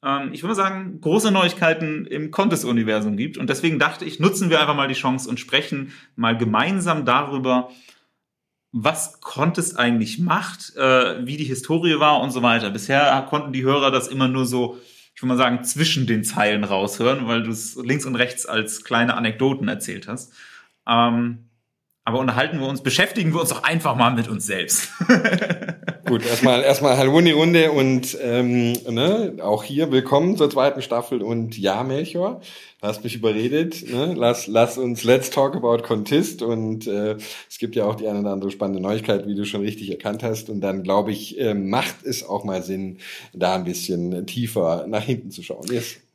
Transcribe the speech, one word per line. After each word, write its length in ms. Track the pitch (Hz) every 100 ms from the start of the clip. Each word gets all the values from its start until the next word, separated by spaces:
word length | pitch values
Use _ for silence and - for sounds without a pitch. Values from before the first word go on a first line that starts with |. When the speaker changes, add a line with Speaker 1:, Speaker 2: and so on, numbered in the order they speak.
Speaker 1:
ähm, 260 | 139 139 135
ich 100 | 127
würde 60 | 170
mal 140 | 214
sagen, 380 | 190 190 190 160
große 300 | 156 190 220
Neuigkeiten 760 | 196 175 170 170 160 160 151 -
im 240 | 147 156
Contest-Universum 880 | 156 202 - 123 117 110 107 107 101
gibt. 200 | 131 -
Und 120 | 127
deswegen 300 | 135 165 151
dachte 260 | 147 - 180
ich, 140 | -
nutzen 320 | 170 190 185
wir 80 | 156
einfach 160 | 147 143
mal 120 | 135
die 60 |
Chance 340 | - 135 131 131
und 120 | 120
sprechen 540 | - 135 139 139 135 - - -
mal 220 | 113 117
gemeinsam 680 | 113 107 143 196 175 156 123
darüber, 680 | 123 143 139 131 127 123 - - _ _ _ _ _ _ _ _
was 480 | 120 113 165 - -
Contest 600 | - - 156 165 175 -
eigentlich 400 | 120 117 110 -
macht, 560 | 175 170 175 - - -
äh, 500 | 135 131 117 85 123
wie 120 | 147
die 80 | 143
Historie 540 | 127 - 160 170 151
war 220 | 151 147
und 100 | 135
so 120 | 127
weiter. 260 | 120 117 107
Bisher 560 | 104 - 139 143 135 135
konnten 220 | 147 143
die 120 | 131
Hörer 260 | 131 143 135
das 180 | 127 120
immer 200 | 135 131
nur 180 | 131 127
so, 320 | 123 120 - - - _ -
ich 60 |
würde 80 | 131
mal 80 | 123
sagen, 260 | 127 120
zwischen 420 | - - 160 - 123
den 180 | 110
Zeilen 420 | 98 - 107 104 101
raushören, 600 | 95 101 - 117 135 117
weil 160 | 117
du 80 | 113
es 260 | 110 - 123
links 300 | 120 147 135
und 100 | 120
rechts 300 | 123 - -
als 380 | 110 110 -
kleine 320 | - 117 120 120
Anekdoten 520 | 117 113 131 135 110
erzählt 380 | - - 101 101
hast. 260 | 120 - - - - _ _ -
Ähm, 520 | 117 120 117 120 117 - _ _ _ _ _ -
aber 120 | 117
unterhalten 400 | 131 113 147 160
wir 80 | 135
uns, 160 | 135
beschäftigen 500 | - - 208 - 165
wir 80 | 160
uns 80 | 156
doch 140 | 151
einfach 320 | 135 165 160 123
mal 160 | 120
mit 160 | 123 117
uns 180 | 104 -
selbst. 460 | 95 - - - - 175 233 - 185 214
<laughs> 580 | - - - - - -
Speaker 2:
Gut, 160 | 117
erstmal, 380 | 113 117 131 123
erstmal 360 | 135 135 143 127
Hallo 200 | 135 151
in 80 | 170
die 60 |
Runde 400 | 151 160 170 160
und, 440 | 147 131 127 127 -
ähm, 520 | 131 120 123 123 117 120 -
ne, 500 | 117 147 214 208 117
auch 220 | 85 107
hier 280 | - 139 160
willkommen 460 | 131 131 143 170 190
zur 140 | 147
zweiten 320 | 143 135 139
Staffel. 400 | 127 120 - 127
Und 340 | 104 117 113 113
ja, 260 | 95 101
Melchior, 580 | 131 135 156 175 185 254 - - - _
du 80 | -
hast 160 | 104
mich 120 | 123 110
überredet, 760 | 110 107 120 147 170 - -
ne? 220 | 123 151 170
Lass, 300 | 120 120 -
lass 320 | 110 117 123
uns, 260 | 127 117
let's 280 | 113 127 127
talk 240 | - 135 147
about 240 | 120 117
Contist. 640 | 117 113 104 143 202 -
Und, 420 | 113 113 110 110 110
äh, 300 | 101 104 107 107 - -
es 80 | -
gibt 180 | 117 117
ja 100 | 104
auch 100 | 107
die 120 | 110
eine 120 | 104
oder 140 | 104
andere 180 | 98 98
spannende 320 | 95 101 98
Neuigkeit, 420 | 92 107 110 101 98
wie 80 |
du 100 | 101 101
schon 160 | 107
richtig 280 | 101 107 98
erkannt 320 | 92 107 110
hast. 300 | 117 110 -
Und 100 | 104
dann, 220 | 98 95
glaub 260 | 92 98 104
ich, 300 | 101 - -
äh, 160 | 123 104
macht 480 | 95 113 - -
es 200 | - 127
auch 200 | - 101
mal 180 | 101 92
Sinn, 380 | 87 95 95 90 - - -
da 220 | - 90 92
ein 80 |
bisschen 640 | 87 90 - 90 87 90 95
tiefer 580 | 123 117 131 113 85 90
nach 160 | 107
hinten 280 | 110 120 95
zu 100 | -
schauen. 240 | - - 82
Yes. 240 | 120 - - _